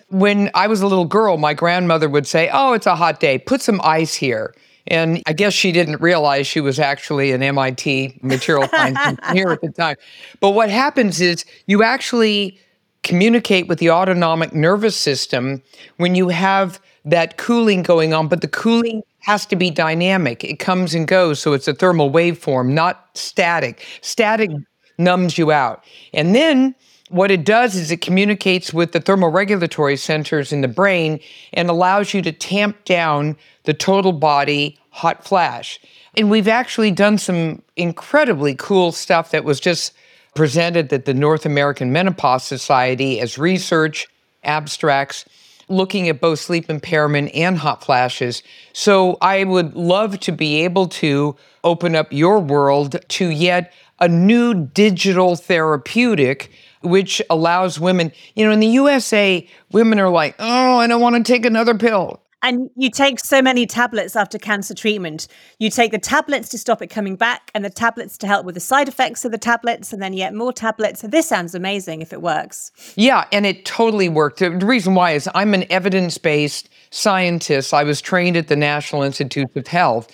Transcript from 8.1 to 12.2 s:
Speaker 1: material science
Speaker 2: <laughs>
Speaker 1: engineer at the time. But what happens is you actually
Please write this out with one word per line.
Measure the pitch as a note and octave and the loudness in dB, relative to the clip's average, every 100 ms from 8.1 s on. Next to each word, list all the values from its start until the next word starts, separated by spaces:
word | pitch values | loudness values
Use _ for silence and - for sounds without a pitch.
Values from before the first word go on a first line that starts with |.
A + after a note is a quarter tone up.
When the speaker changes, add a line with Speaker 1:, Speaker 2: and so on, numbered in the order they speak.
| - | -8
Speaker 1:
material | C3 C3 - D3 C3+ | -4 -4 0 0 2
science | D#4+ C#4 C3+ | 0 0 0
Speaker 2:
<laughs> | F#3+ | -2
Speaker 1:
engineer | C3 - F#3 F#3+ | -4 -4 -2 0
at | D#3 | -2
the | D#3+ | -6
time. | - E3 C#3+ - - - - | -4 -4 -4 -12 -20 -20 -2
But | G3 | 0
what | G3+ G#3+ | 2 2
happens | G#3+ C#4 C#4+ G#3+ D#3 | 2 0 2 0 2
is | F3+ E3+ - - - | 0 -2 -8 -14 0
you | G3+ | 2
actually | A3+ C4 - A#3+ | 4 0 -2 0